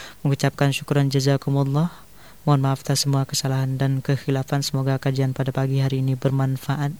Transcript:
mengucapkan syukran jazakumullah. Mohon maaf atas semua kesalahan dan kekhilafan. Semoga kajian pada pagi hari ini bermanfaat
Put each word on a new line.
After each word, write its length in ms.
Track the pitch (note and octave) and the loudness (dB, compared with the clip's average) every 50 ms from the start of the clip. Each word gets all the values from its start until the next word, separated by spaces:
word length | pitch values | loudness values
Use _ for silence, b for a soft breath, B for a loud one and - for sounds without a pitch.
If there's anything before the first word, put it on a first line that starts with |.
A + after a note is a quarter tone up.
| B B B B | B B B B
mengucapkan 480 | - D3 C#3 - - C#3 - - C#3+ C#3 | 0 0 0 2 0 0 0 2 0 0
syukran 400 | C3+ - - - D3 C#3+ C#3 C#3 | 0 -2 -2 0 2 2 2 2
jazakumullah. 960 | C3 C#3 C3 C#3+ C#3 C#3 - C#3+ C#3 C#3 C#3 C#3 C#3 D3 E3 F3 B B B B B B B B B B - | 2 2 2 2 2 0 0 0 0 0 0 0 0 0 0 -2 B B B B B B B B B B 0
Mohon 160 | D3+ D3 C3+ | 2 2 4
maaf 240 | C3+ C3+ C3+ - - | 4 2 0 -2 -2
atas 240 | - C#3 C3+ - C#3+ | -2 -2 0 0 0
semua 160 | C#3 C#3 C3+ | 0 0 0
kesalahan 560 | - C#3+ - - C3+ C3 C3 C3 C3 C3+ B2+ | -2 -4 -4 -2 -2 -2 -2 -2 -2 -2 0
dan 240 | C3+ C3+ C3+ C3+ - | 0 0 0 0 0
kekhilafan. 560 | - C#3 C3 - - C#3 C3 C3 - D3 C#3+ | 0 -2 -2 0 -2 -2 -2 0 -2 -2 -2
Semoga 400 | C#3 - - C3+ C3 C3+ C3+ C3 | -2 -2 -2 -2 0 0 0 0
kajian 320 | - C3+ C3 C3+ C3+ C3 | 0 -2 0 0 0 0
pada 160 | C3 - C3 C3+ | 0 -2 -2 -2
pagi 320 | B2+ C3 C3+ C3 C3+ C3+ | 0 0 0 0 2 2
hari 240 | C3+ C3+ C3+ C3+ C3 | 2 2 0 0 0
ini 80 | C3+ | 0
bermanfaat 800 | C3 B2+ - C#3 C3+ C3+ C3+ C3+ C3 C3 - - C3+ D3 C#3+ C#3+ D3 | 0 0 0 0 2 2 0 0 -2 -4 -4 -4 -2 -2 -2 -4 -4